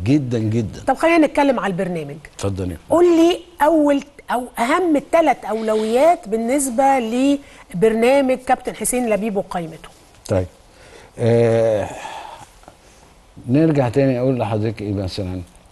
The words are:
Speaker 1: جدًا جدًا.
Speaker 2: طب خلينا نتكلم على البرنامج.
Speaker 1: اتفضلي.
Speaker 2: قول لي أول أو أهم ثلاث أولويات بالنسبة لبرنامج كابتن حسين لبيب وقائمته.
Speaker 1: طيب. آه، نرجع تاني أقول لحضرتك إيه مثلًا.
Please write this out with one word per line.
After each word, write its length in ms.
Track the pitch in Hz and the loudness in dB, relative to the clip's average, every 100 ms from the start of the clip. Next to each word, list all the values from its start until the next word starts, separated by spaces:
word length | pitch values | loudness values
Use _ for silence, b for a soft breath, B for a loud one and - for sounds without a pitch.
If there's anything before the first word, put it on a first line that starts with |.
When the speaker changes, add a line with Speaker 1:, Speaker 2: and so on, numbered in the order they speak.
Speaker 1:
جدًا 360 | 92 151 127 117 | 0 0 0 -2
جدًا. 400 | 110 113 101 - - | -2 -2 -4 -4 -4
Speaker 2:
طب 80 | 262 | 0
خلينا 300 | 330 339 285 | 2 4 2
نتكلم 320 | 302 285 233 | 2 0 0
على 120 | 190 | -2
البرنامج. 440 | 180 180 175 143 151 - - | -4 -6 -6 -10 -14 -18 -8
Speaker 1:
اتفضلي. 420 | 101 95 92 85 - | -6 -4 -6 -8 -2
Speaker 2:
قول 160 | 320 349 | 4 4
لي 340 | 330 339 349 - - | 6 4 2 -6 -2
أول 420 | 294 320 294 285 - - - | 2 4 2 0 -2 -14 -6
أو 120 | 233 247 - | -6 -4 -4
أهم 420 | 233 339 359 285 - | 0 0 2 0 2
ثلاث 260 | 330 311 240 196 | 2 2 0 -4
أولويات 800 | 220 220 214 220 240 320 349 202 | -4 -2 -2 0 4 4 2 -2
بالنسبة 560 | 226 233 285 269 226 269 269 220 247 269 285 B B B 175 | -4 0 -2 -2 0 2 2 0 0 0 0 B B B 0
لبرنامج 640 | 220 220 233 277 254 254 | 2 4 4 4 2 -2
كابتن 380 | - 247 - 180 | -2 -2 -4 -8
حسين 340 | - 247 240 | -4 -4 -2
لبيب 260 | 202 226 196 | -2 -2 -4
وقائمته. 520 | 185 180 165 160 - - _ _ - | -6 -8 -10 -12 -20 -20 _ _ -4
Speaker 1:
طيب. 160 | 98 95 - B B B B B - | -2 -2 -10 B B B B B -4
آه، 680 | 117 117 117 113 113 107 92 B B B B B B B B B B B B B _ - 117 | 0 2 4 2 2 0 -4 B B B B B B B B B B B B B _ -14 -2
نرجع 400 | 135 160 143 123 | 2 2 2 0
تاني 300 | 139 135 123 | 2 0 0
أقول 200 | 131 127 | 0 0
لحضرتك 420 | 107 110 110 107 | -2 -2 -2 -4
إيه 120 | 104 | -6
مثلًا. 480 | 98 95 - 92 92 87 - _ | -4 -4 -6 -8 -8 -12 -20 _